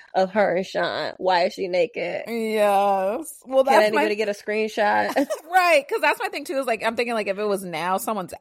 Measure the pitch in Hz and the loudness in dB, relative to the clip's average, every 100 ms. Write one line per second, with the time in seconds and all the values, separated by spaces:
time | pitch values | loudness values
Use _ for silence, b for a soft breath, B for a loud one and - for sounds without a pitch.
0 | B 185 190 208 190 175 190 180 170 113 | B -2 0 2 2 0 -2 -4 -2 -2
1 | 139 - 180 180 180 - 185 180 165 180 | -6 -4 0 2 0 -2 -2 0 0 -2
2 | 175 - - 233 220 214 208 196 202 196 | -6 -6 -6 -6 -2 2 4 4 2 2
3 | 190 247 311 - - 269 262 269 214 208 | 0 -4 -8 -16 0 2 4 4 4 2
4 | 214 208 202 202 - 214 220 - 208 208 | 2 0 -2 -4 -4 -2 -2 0 2 2
5 | 208 - 277 571 311 370 349 302 277 427 | 0 0 -2 -4 0 2 6 4 2 0
6 | 302 427 392 349 285 269 254 214 208 233 | 0 0 -4 -6 -6 -4 -2 -2 -2 -2
7 | 240 226 208 196 214 196 185 160 175 190 | -2 -2 -2 -2 -2 -2 -4 -4 -2 -2
8 | 226 208 170 - | -2 -4 -6 -8